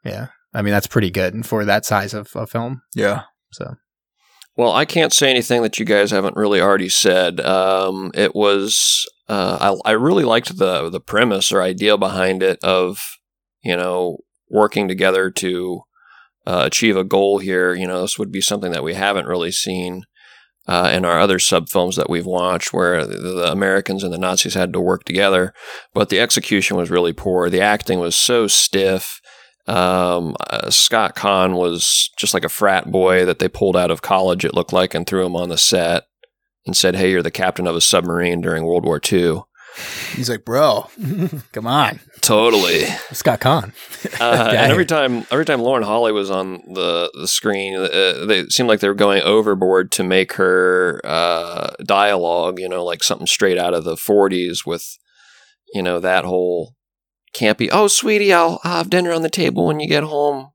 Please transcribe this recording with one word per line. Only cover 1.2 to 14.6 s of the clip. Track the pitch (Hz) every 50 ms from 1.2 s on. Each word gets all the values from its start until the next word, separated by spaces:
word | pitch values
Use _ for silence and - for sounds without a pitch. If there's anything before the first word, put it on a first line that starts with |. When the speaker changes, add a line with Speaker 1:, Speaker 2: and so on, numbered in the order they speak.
| 92 90 95 113 113
Speaker 1:
for | - 110 110 104
that | 104 101 107 -
size | - 110 101 98 98 -
of | 107 101 - -
a | - 113
film. | - - 117 117 123 131 127 _ _ -
Speaker 2:
Yeah. | 117 104 101 104 - - _ _ _ _ _
Speaker 1:
So. | - - - - - _ _ _ _ _ _ _ _ _ _ _ _ _ - _ _
Speaker 3:
Well, | - 120 120
I | 82 120 156
can't | - - 170 160 - -
say | - 147 135
anything | 131 123 110 - 123 120
that | 117 107 -
you | - 110
guys | 107 104 101 101 101
haven't | 107 98 95 95 -
really | 92 107 101 104 92
already | 90 98 98 98 92 95
said. | - - - 98 90 92 90 85 87 85
Um, | - - 95 95 95 95 95 95 95 95 95 95 95 87 -
it | - 104 87 -
was, | 104 104 101 101 98 98 110 110 - - - - - - - _ _ _
uh, | - 107 101 90 95 92 - - 101 98 95 -
I, | 110
I | 110
really | 110 127 156 190 196 147
liked | 117 113 120 123 - 92
the, | 95 95 92 90 82 76 85
the | 90 87
premise | _ - - 107 123 120 101 95 - -
or | - 98
idea | 92 92 92 92 101 104 107
behind | 101 95 95 95 92 92 95 92 92
it | 95 95 87 - -
of, | - 92 92 90 90 101 - - - - _ _ _ _ _ _ _ _ _ -
you | 110 87
know, | 87 90 92 90 92 90 87 80 - _ _ _ _ _ _
working | - 107